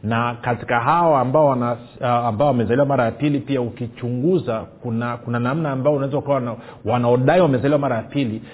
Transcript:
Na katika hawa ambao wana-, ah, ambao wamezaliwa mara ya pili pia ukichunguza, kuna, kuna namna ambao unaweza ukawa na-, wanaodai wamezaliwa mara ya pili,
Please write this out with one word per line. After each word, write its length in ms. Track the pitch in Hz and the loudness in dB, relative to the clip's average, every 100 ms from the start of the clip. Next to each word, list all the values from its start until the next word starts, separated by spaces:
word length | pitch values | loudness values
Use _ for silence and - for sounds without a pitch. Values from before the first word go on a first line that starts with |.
Na 320 | 107 117 120 120 | -2 -2 -2 -4
katika 380 | - 117 - 120 | -4 -4 -2 0
hawa 420 | 120 165 170 143 | 2 2 4 4
ambao 240 | 127 151 147 | 2 4 4
wana-, 300 | 127 120 117 - - | 2 -2 -4 -10 -8
ah, 260 | 127 120 120 | -2 0 0
ambao 200 | 107 147 | 2 2
wamezaliwa 380 | 123 110 120 139 | 2 2 2 2
mara 200 | 135 117 | 2 0
ya 60 | |
pili 280 | 113 147 143 | 0 -2 -2
pia 220 | - 139 | -2 -2
ukichunguza, 960 | 120 - 120 - 123 123 143 185 123 110 - - | -2 -6 -10 -8 -6 -2 0 0 0 -6 -6 -12
kuna, 340 | 123 113 120 117 | -6 -4 -4 -6
kuna 220 | 117 117 | -4 -2
namna 320 | 120 151 156 | 0 0 -2
ambao 220 | 135 131 147 | 0 0 0
unaweza 220 | 135 139 | 0 -4
ukawa 220 | 139 139 | -2 -2
na-, 160 | 123 110 - - 104 | -2 -8 -14 -10 -2
wanaodai 560 | 120 120 123 131 170 | 0 2 2 4 4
wamezaliwa 380 | 175 131 139 147 | 4 2 2 0
mara 160 | 139 117 | 0 -2
ya 60 | |
pili, 400 | 107 143 127 110 - | -4 -4 -2 -4 -10